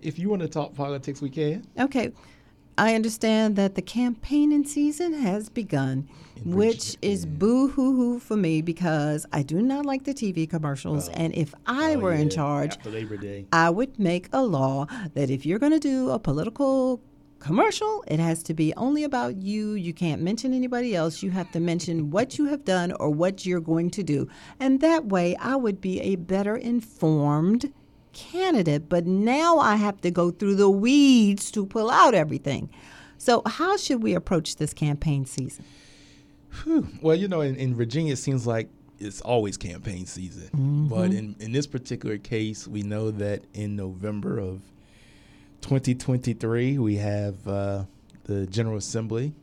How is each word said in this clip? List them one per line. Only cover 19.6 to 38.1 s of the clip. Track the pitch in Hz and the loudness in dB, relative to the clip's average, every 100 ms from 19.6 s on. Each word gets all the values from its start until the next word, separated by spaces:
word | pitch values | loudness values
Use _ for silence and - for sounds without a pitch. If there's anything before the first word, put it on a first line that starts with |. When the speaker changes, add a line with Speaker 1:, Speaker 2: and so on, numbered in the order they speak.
| 214 | -4
Speaker 2:
You | 214 175 | -4 -6
can't | 165 175 147 | -4 -2 0
mention | 170 233 262 | -2 -2 -2
anybody | 254 254 247 247 190 | -2 -2 -2 -2 0
else. | 160 160 | -2 -2
You | 196 | -4
have | 185 175 | -4 -4
to | 170 | -2
mention | 170 170 175 165 147 | 0 0 -2 -2 -2
what | 170 254 - | 0 -2 0
you | 294 | -2
have | 285 | -2
done | 285 185 175 | 0 0 0
or | - 147 | -2 -2
what | 151 175 190 185 | 2 0 0 -2
you're | 180 | -2
going | 160 160 170 | 0 0 0
to | - | -2
do. | 170 143 131 - - - | -2 -2 -2 -10 -20 -4
And | 262 269 | 2 4
that | 320 330 254 | 4 4 2
way, | 196 175 - | 2 2 0
I | - | -2
would | 269 240 196 | 0 0 -2
be | 190 185 | -4 -2
a | - 190 | -2 -2
better | 170 190 202 220 | 0 0 0 -2
informed | 233 240 233 - 160 156 143 147 170 226 277 - _ _ _ | -2 -2 -2 -2 2 4 4 4 4 2 0 -10 _ _ _
candidate. | - - 349 381 294 160 147 151 | -20 -10 -2 2 2 2 0 2
But | 175 170 | 0 2
now | 185 214 269 330 330 | 2 2 4 4 4
I | 226 214 | 4 4
have | 208 196 | 2 0
to | 175 | -2
go | 175 175 | 2 0
through | 175 202 | 2 0
the | 196 202 | 6 6
weeds | 196 220 285 285 247 208 196 - | 6 6 8 8 8 8 4 -2
to | - 196 | -4 -4
pull | 226 220 | -2 2
out | 170 302 | 6 8
everything. | 208 151 143 - 139 - - - - - - | 8 2 -2 -4 -4 -6 -14 -20 -20 -20 -6
So | - 240 | 2 4
how | - 220 349 392 | 2 -2 0 0
should | - 262 | 0 0
we | 220 | 0
approach | 180 - 175 - - | -2 0 -2 -2 -4
this | 156 | -6
campaign | - 151 143 160 143 131 | -2 -2 0 0 0 -2
season? | - 131 - - - - - - - - - - - | -6 -8 -10 -20 -20 -20 -20 -20 -20 -20 -20 -18 -12
Speaker 1:
Whew. | - 320 - - | 0 0 0 -2
Well, | 156 165 | 2 2
you | 196 | 2
know, | 175 | -2
in, | 143 131 | -2 -2
in | 131 | -2
Virginia, | 120 117 127 160 | -2 -2 -2 -2